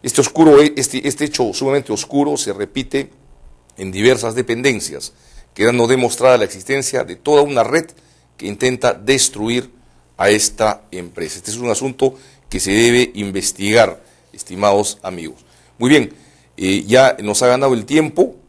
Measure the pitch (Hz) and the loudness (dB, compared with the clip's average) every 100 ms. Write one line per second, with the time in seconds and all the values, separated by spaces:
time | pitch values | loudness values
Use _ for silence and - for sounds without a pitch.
0 | 127 127 127 - 160 143 151 147 131 131 | -2 0 0 4 8 8 6 2 -6 -4
1 | 131 123 147 - 117 92 135 139 - 104 | -6 -4 -6 -2 -4 -2 -2 -2 -2 -8
2 | - 143 143 147 - 98 101 135 127 139 | -4 -2 -2 -2 -6 -6 -6 -6 -4 -6
3 | 139 _ _ - - - _ - 95 95 | -6 _ _ -20 -20 -20 _ -14 -10 2
4 | 113 127 117 113 123 117 135 110 - 71 | 2 4 -2 -4 -4 0 0 -2 -6 -12
5 | - _ _ - - - 107 120 117 127 | -14 _ _ -20 -20 0 0 2 2 2
6 | 120 - 127 127 98 95 92 139 127 131 | 0 2 4 4 2 -6 -6 -4 -4 -6
7 | 127 90 - 147 147 131 110 151 160 - | -6 -8 2 2 2 0 0 -2 -4 -18
8 | _ _ _ _ 95 101 127 123 123 - | _ _ _ _ -12 -4 -4 0 -2 -2
9 | 104 135 - 104 110 123 - _ _ _ | -2 0 0 -4 -4 -4 -6 _ _ _
10 | _ - 98 107 - - 107 - _ 92 | _ -2 0 2 0 -2 -2 -2 _ -16
11 | 87 - 80 95 95 110 120 107 135 127 | -14 -10 -10 -10 -12 -8 -6 -4 -6 -2
12 | 135 131 - _ _ 98 95 104 120 120 | -2 -2 -20 _ _ -6 0 2 4 4
13 | 123 104 101 95 - - 101 110 104 - | 0 -4 -8 -6 -6 -4 0 4 4 0
14 | _ _ _ - - 92 101 98 101 - | _ _ _ -20 -16 -2 0 0 -2 -8
15 | 95 90 80 - _ _ _ _ 123 147 | -12 -12 -14 -16 _ _ _ _ 2 2
16 | 139 - _ _ _ - 95 98 101 123 | 2 -10 _ _ _ -6 -2 -2 2 4
17 | 131 - 104 101 123 127 139 123 107 147 | 4 2 -4 0 2 2 0 -2 0 0
18 | 156 - 240 - | 0 0 -2 -2